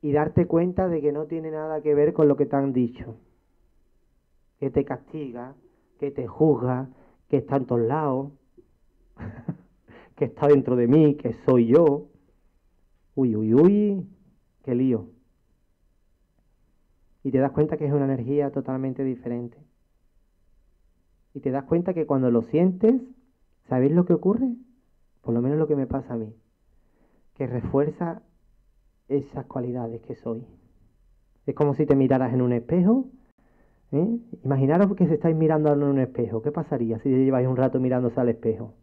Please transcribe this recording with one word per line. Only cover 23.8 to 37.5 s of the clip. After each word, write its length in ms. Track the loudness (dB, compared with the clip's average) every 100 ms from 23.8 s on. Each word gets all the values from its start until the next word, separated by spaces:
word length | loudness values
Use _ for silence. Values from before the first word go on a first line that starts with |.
| 2
lo 120 | 2 2
que 80 |
ocurre? 420 | 2 2 0 -2 -6 -14 _ _ _ _ _
Por 120 | -4
lo 80 | -2
menos 160 | 0 -2
lo 100 | 0
que 80 | -2
me 120 | -2
pasa 260 | -6 -6
a 40 | -10
mí, 160 | -10 -14 _ _ _ _ _ _ _ _ _ _
que 120 | -8
refuerza 760 | -6 -2 0 -2 -4 -8 -8 _ _ _ _ _ _ _ _ _
esas 360 | -6 -4 -14 -10
cualidades 560 | -8 -6 -8 -8 -12
que 140 | -14 -12
soy. 300 | -8 -8 -10 -20 _ _ _ _ _ _ _ _ -10
Es 100 | -2
como 180 | 0
si 120 | 0 2
te 100 | 2
miraras 380 | 4 2 0
en 80 | 0
un 120 | 0
espejo, 560 | -2 -2 0 2 2 -2 -14 _ _ _ _ _ _ _
¿eh? 280 | -2 -2 -4 -10 -10
Imaginaros 500 | -4 0 2 4 2 2
que 120 | 0
se 80 | 2
estáis 200 | 0 2
mirando 380 | 2 2 2
en 100 | 2
un 160 | 2 0
espejo. 420 | -2 -2 -4 -4
¿Qué 100 | -4
pasaría 480 | -6 -6 -4 -4 -4
si 100 | 0
lleváis 380 | 2 2 2
un 100 | 0